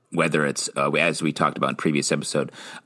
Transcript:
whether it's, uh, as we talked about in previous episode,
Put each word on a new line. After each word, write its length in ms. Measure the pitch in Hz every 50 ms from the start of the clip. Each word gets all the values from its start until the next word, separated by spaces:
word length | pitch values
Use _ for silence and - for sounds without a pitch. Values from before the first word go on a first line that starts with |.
| _ _ -
whether 340 | 82 80 80 76 78 73
it's, 240 | 71 69 - - - -
uh, 140 | 71 71 71
as 320 | 73 - 80 85 76 - 82
we 100 | 78 73
talked 260 | - 80 76 69 -
about 120 | 71 67
in 60 | 65
previous 360 | - - 80 76 71 71 - 76
episode, 400 | 73 71 - - 76 69 - - - - - - - -